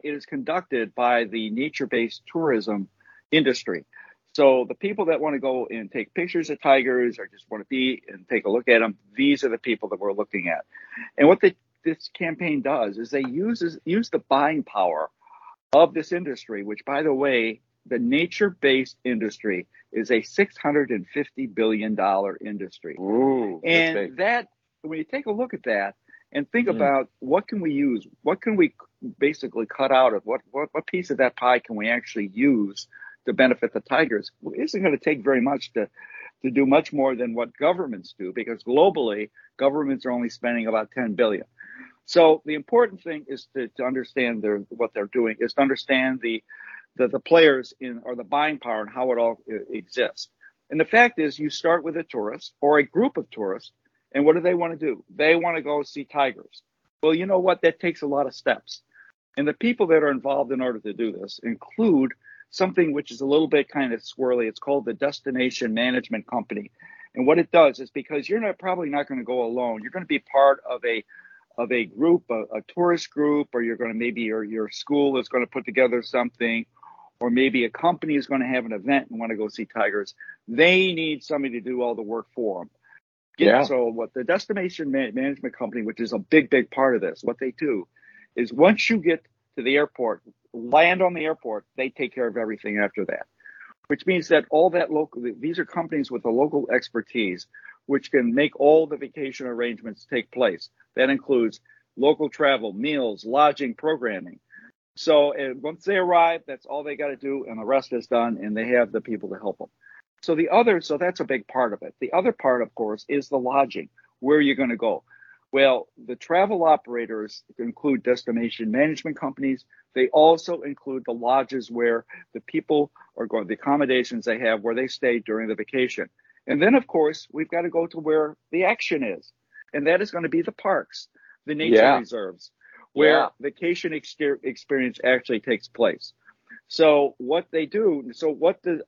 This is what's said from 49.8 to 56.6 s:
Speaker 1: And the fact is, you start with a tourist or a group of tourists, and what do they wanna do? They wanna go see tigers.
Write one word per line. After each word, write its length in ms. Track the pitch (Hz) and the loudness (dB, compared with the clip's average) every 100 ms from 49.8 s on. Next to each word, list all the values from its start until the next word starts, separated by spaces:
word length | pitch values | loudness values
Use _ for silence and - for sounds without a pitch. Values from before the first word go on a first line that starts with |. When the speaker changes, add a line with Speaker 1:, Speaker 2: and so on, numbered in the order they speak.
| 92 127 110 - - _ - _ - | -8 -4 -4 -4 -18 _ -20 _ -6
Speaker 1:
And 100 | 151 | -2
the 60 | 151 | 2
fact 340 | 226 240 196 | 4 4 2
is, 180 | 151 139 | -4 -4
you 120 | 151 | -8
start 340 | - 165 170 | -2 0 0
with 140 | 156 160 | -2 -8
a 60 | |
tourist 500 | 160 127 104 135 - _ | -8 -6 -6 -8 -16 _
or 180 | 143 147 | 4 4
a 40 | |
group 340 | 135 - 262 - | 4 2 0 -2
of 120 | - | -8
tourists, 420 | - 98 101 - _ _ _ _ | -6 -6 -6 -12 _ _ _ _
and 120 | 139 147 | 2 4
what 100 | 165 | 6
do 60 | |
they 120 | 175 175 | 4 0
wanna 220 | 170 156 | -2 -4
do? 260 | 156 110 - | -4 -6 -8
They 220 | - 151 170 | 0 2 4
wanna 260 | 175 165 | 2 -4
go 220 | 139 147 | -2 -4
see 220 | - 147 131 | -4 -10 -6
tigers. 560 | 147 135 101 92 - | -2 -2 -2 -14 -20